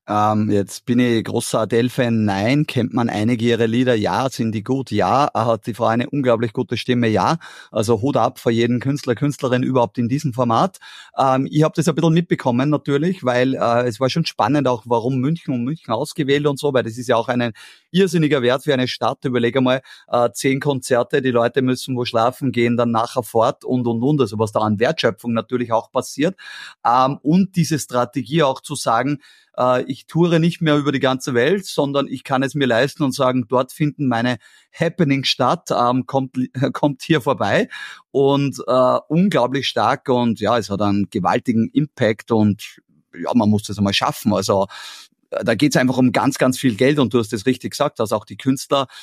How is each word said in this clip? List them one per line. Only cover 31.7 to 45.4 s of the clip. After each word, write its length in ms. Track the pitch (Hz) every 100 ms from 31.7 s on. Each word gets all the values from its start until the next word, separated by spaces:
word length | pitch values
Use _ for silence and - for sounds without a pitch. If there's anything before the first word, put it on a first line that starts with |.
| - 143 139 135
ich 160 | 123
kann 180 | - 131
es 120 | 139
mir 120 | 143 131
leisten 360 | 113 139 -
und 120 | 139
sagen, 300 | 131 127 127 110
dort 240 | 127 131
finden 360 | - 151 135 135
meine 300 | 117 123 120 - - _
Happenings 560 | - 165 - 151 135 131
statt, 400 | - 131 170 -
ähm, 360 | 95 120 127 123
kommt, 320 | 135 131 127 127
<laughs> 180 | 127 131
kommt 300 | - 147 143
hier 180 | - 156
vorbei. 480 | 139 131 101 143 254 - - - _
Und, 480 | 131 139 139 139 127 -
äh, 320 | 127 127 123 -
unglaublich 600 | 156 196 147 123 135 -
stark 400 | 120 110 135 -
und 320 | 123 120 110
ja, 160 | 104 120
es 140 | 104
hat 100 | 98
einen 300 | 101 101 98
gewaltigen 580 | 107 90 123 - 113 117
Impact 560 | 139 147 - 110 113 -
und 480 | 113 104 98 - - _ _ _
ja, 160 | - 76
man 160 | 120 104
muss 140 | 104
das 120 | 107 101
einmal 160 | 98
schaffen. 400 | 98 131 - 110
Also, 340 | 95 101 98 98 - - - - _ _
äh, 140 | -